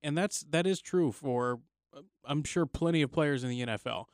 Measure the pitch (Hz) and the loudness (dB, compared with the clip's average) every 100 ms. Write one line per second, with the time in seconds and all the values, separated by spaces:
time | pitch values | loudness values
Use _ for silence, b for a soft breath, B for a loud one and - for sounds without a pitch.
0 | 147 156 202 - 151 160 185 185 - 185 | -4 -2 -2 -4 -2 0 2 0 0 2
1 | 156 - 139 120 123 120 - _ _ 143 | 2 0 -2 0 0 -2 -8 _ _ -20
2 | - _ 120 143 143 180 160 - 165 165 | -20 _ -4 -2 0 0 0 0 2 4
3 | 135 - 147 135 127 123 120 107 123 98 | 2 2 2 0 -2 -2 -2 -4 -4 -8
4 | - | -8